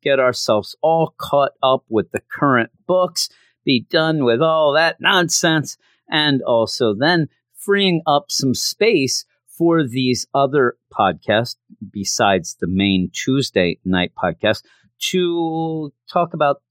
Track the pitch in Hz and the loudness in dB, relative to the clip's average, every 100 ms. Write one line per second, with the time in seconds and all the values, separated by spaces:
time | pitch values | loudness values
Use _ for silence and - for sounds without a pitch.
0 | 147 139 127 120 - 107 98 - 156 165 | 0 2 2 0 0 0 0 -4 0 0
1 | 160 _ - 143 139 _ 135 131 _ 110 | 0 _ -2 0 0 _ 0 0 _ -4
2 | 98 113 _ - 143 123 113 _ - 185 | -2 -8 _ -2 2 2 0 _ -2 0
3 | 180 175 - _ _ _ - 127 - 165 | 0 -4 -10 _ _ _ -2 -2 0 0
4 | 160 160 127 117 160 160 151 143 165 - | 0 0 2 2 2 2 2 2 0 0
5 | 160 196 175 - 170 160 - - _ _ | 2 2 2 0 0 0 -2 -12 _ _
6 | _ 156 151 135 - 120 110 - 120 104 | _ -2 0 0 0 0 0 0 -2 0
7 | 147 175 151 _ _ - - 202 196 170 | 0 0 -2 _ _ -16 -2 0 2 0
8 | 160 143 - - 135 123 - - 214 196 | 0 0 0 -4 -2 -2 -4 -2 0 2
9 | 131 - - _ _ - 170 165 139 123 | 0 -4 -8 _ _ -2 0 2 0 -2
10 | 127 123 - 143 139 143 123 - _ - | 0 -2 -2 0 2 2 0 -2 _ -2
11 | 98 80 - 107 120 - _ _ 98 101 | 0 0 -2 -2 -2 -10 _ _ -14 -10
12 | 98 - 107 95 82 - 87 95 101 95 | -6 0 2 2 -2 -8 -4 0 2 2
13 | 90 - - 135 135 104 90 87 92 92 | -2 -4 -2 -2 0 0 0 -2 -2 0
14 | 90 - 90 85 107 107 _ _ _ _ | -2 -2 -6 -2 -2 -2 _ _ _ _
15 | - 185 175 170 165 160 160 160 147 _ | -6 -2 -2 -2 -4 -4 -4 -6 -8 _
16 | _ 185 170 170 147 143 _ | _ -2 -2 0 0 0 _